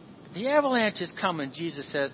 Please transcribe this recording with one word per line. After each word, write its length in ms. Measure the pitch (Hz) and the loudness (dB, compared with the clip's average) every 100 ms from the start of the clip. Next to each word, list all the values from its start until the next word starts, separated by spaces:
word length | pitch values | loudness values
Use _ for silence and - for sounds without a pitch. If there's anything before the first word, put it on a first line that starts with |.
| - - - | -20 -20 -14
"The 160 | 175 254 | -4 2
avalanche 540 | 294 277 247 214 - | 4 4 4 2 0
is 100 | 170 | -6
coming," 400 | - 190 160 135 | -2 -2 0 -4
Jesus 340 | 123 117 139 127 | -4 -6 -6 -4
says. 200 | 147 139 | -2 -2